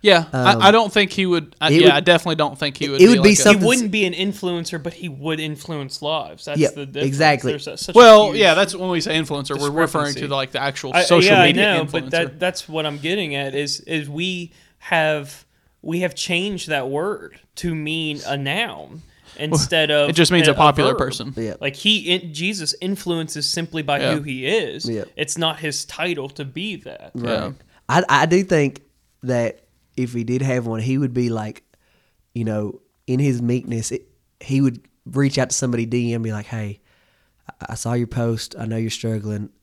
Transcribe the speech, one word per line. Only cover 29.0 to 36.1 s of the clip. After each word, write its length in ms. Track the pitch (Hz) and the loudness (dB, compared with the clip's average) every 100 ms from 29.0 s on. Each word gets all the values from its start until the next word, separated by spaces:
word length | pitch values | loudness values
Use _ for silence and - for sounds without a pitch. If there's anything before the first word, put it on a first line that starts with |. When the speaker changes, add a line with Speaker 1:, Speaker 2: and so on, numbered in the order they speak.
| _ _ | _ _
Speaker 2:
that 380 | 127 123 117 - _ _ _ - | -4 -2 -2 -6 _ _ _ -8
if 160 | 123 | -6
he 100 | 120 | -6
did 180 | 117 127 | -4 -2
have 240 | 135 127 117 | -2 -2 -4
one, 140 | 110 | -4
he 180 | 113 135 | -2 -2
would 160 | 135 | -2
be 160 | 123 120 | -2 -2
like, 340 | 113 107 - _ _ _ _ _ _ _ | -4 -8 -14 _ _ _ _ _ _ _
you 120 | 120 110 | -6 -4
know, 340 | 107 104 - _ _ - | -4 -4 -10 _ _ -4
in 120 | 127 | 0
his 220 | 143 120 | 0 0
meekness, 500 | 120 123 - 117 113 | -2 -2 -4 -6 -6
it, 160 | 123 _ _ _ _ | -8 _ _ _ _
he 220 | - 135 | -4 0
would 180 | 135 120 _ _ - | 0 -2 _ _ -8
reach 320 | 135 139 139 | -2 0 0
out 120 | 123 | -2
to 60 | - | -2
somebody 300 | 131 117 113 | -2 -2 -2
D 280 | 123 117 | -2 -2